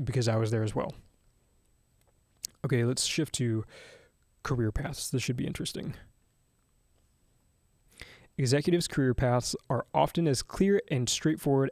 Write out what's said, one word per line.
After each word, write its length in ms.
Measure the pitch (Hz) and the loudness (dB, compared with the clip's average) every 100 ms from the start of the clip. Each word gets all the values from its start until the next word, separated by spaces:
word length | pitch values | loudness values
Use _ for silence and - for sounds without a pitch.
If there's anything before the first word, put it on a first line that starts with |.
because 240 | 123 127 113 | -2 0 2
I 80 | 110 | 2
was 160 | 110 | 2
there 120 | 113 | 0
as 120 | 107 - | 0 -2
well. 180 | - - - _ _ _ _ _ _ _ _ _ _ _ _ _ - _ 139 | -6 -8 -20 _ _ _ _ _ _ _ _ _ _ _ _ _ -14 _ -2
Okay, 180 | 123 | 0
let's 220 | 117 131 - | 2 0 -2
shift 280 | - 147 - | -2 -2 -2
to 280 | 120 110 - - - - - _ _ _ | -2 -2 -4 -12 -20 -20 -20 _ _ _
career 280 | - 123 110 | -4 -2 0
paths. 380 | - 139 123 - | -2 -4 -8 -4
This 120 | 127 | -4
should 160 | - 123 | -2 -4
be 100 | 135 | -4
interesting. 460 | - - - - - - _ _ _ _ _ _ _ _ _ _ _ _ _ _ _ _ _ _ - - - - - | -6 -6 -6 -8 -10 -16 _ _ _ _ _ _ _ _ _ _ _ _ _ _ _ _ _ _ -20 -20 -20 -10 -2
Executives' 500 | 127 143 165 175 - | 2 2 4 2 2
career 260 | - 131 | 0 2
paths 420 | 120 127 123 - - - | 2 2 2 0 -6 -4
are 160 | 120 - | -4 -2
often 340 | 143 151 - 165 | 0 2 2 2
as 140 | 127 | 0
clear 400 | - - 196 202 - | -2 2 4 4 2
and 180 | 135 120 | -2 0
straightforward 600 | - 156 156 143 135 135 | 0 0 0 2 2 2